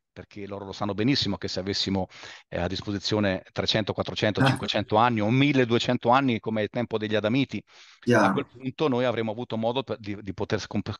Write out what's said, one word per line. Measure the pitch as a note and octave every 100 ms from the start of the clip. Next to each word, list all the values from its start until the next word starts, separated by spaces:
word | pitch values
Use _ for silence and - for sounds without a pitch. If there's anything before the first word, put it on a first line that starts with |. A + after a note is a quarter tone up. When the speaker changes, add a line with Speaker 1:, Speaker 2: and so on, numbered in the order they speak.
| _
Speaker 1:
Perché | - F2+ - G2
loro | G2 G2
lo |
sanno | F#2 G2+ G2
benissimo | A#2 C#3+ G2+ F#2+
che | -
se | -
avessimo, | F#2 G2 - F#2+ F#2 - - - _
eh, | F2
a | F2
disposizione | F#2 G#2+ G2+ - G#2+ G2+ F#2 -
trecento, | - F#2+ A2 G#2
quattrocento, | - - F2+ A2 G#2
Speaker 2:
Eh. |
Speaker 1:
cinquecento | C3+ - G2 A2 G#2 G#2+
anni | A#2+ A#2
o | G#2
milleduecento | B2+ C#3+ C3+ B2 A#2 - B2 A#2
anni | B2+ C3+ A2+
come | - A2
il | G#2
tempo | B2+ A#2 A2
degli | G#2+
Adamiti, | G#2+ G#2 B2+ B2+ G#2 - - - - -
Speaker 2:
Chiaro. | A#2
Speaker 1:
a | G2+
quel | G2 C3+
punto | A#2+ C3 - D#3
noi | A#2+ B2
avremmo | A2+ A2+
avuto | G#2+ B2 A2
modo | A2+ B2
per, | B2 A2+
di, | A2 G2+
di | G2
poter | F2+ - -
scomp-, | - G#2+ - G#2